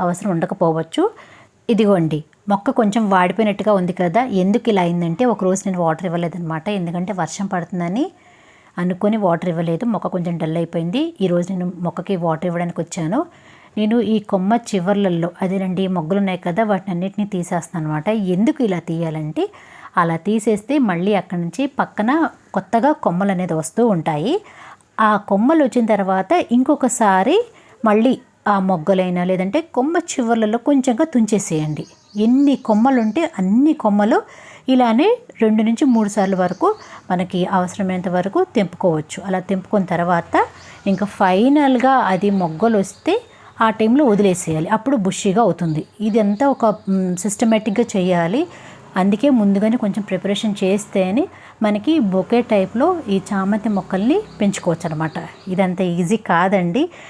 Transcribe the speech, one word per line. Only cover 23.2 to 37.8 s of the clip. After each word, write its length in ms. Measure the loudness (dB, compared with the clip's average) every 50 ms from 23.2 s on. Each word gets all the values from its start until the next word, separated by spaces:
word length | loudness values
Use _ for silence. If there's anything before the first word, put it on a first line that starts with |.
| 0 0
అనేది 240 | -2 -2 -2 -2 -4
వస్తూ 260 | -4 -4 -4 -2 0 2 2
ఉంటాయి. 460 | 2 0 -2 -2 -2 -2 -2 -2 -4 -4 -6 -10 -20 -20 -20 -20 -20 -20 _ _ _ 0
ఆ 120 | 2 2 2 0 0
కొమ్మలు 380 | 0 0 2 2 4 4 4 2
వచ్చిన 220 | 2 2 0 0
తర్వాత 460 | 2 2 0 0 0 0 0 0 0 0 0 0 2
ఇంకొకసారి 840 | 2 2 2 2 2 2 0 -2 0 2 2 4 4 4 4 4 2 2 0 -2 -8 -20 -20 -20 -10 -2 0
మళ్ళీ 300 | 2 4 4 4 2 2 0 -4 _ _ _ -2 0
ఆ 80 | 0 2
మొగ్గలైనా 640 | 2 0 0 0 0 0 2 2 2 0 0 0 0
లేదంటే 360 | 0 0 0 -2 -2 -2 -2 -4 -4
కొమ్మ 240 | -2 -2 0 0 0 -2 -2
చివర్లలో 520 | -4 -4 -2 0 0 2 2 2 0 0 0
కొంచెంగా 460 | 0 2 2 2 2 2 2 2 0
తుంచేసేయండి. 800 | 2 2 2 2 2 2 0 0 0 -2 -2 -2 -2 -4 -6 -8 -12 -16 _ _ _ -4
ఎన్ని 400 | 0 2 4 4 4 4 4 2 2
కొమ్మలు 420 | 2 0 2 4 4 4 4 2
ఉంటే 200 | 2 0 0 -2 -2 -2 -2 -2
అన్ని 360 | 0 2 2 4 4 2 2
కొమ్మలు 440 | 2 0 0 2 2 2 2 2 0 0 -4 -12 -20 -20 -20 -20 -8 -2 2
ఇలానే 400 | 2 4 4 4 4 4 4 4 2 0 -2 -8 -4 0
రెండు 220 | 2 2 4 2 2
నుంచి 220 | 2 2 2 2
మూడు 240 | 4 4 4 2 0
సార్లు 280 | 0 0 0 0 2 0
వరకు 300 | 0 0 -2 0 0 0 0 -2 -6 -20 -20 -14 -6
మనకి 340 | -4 -2 -2 -2 -2 -2 -2 -2 0
అవసరమైనంత 600 | 0 -2 -2 -2 -4 -6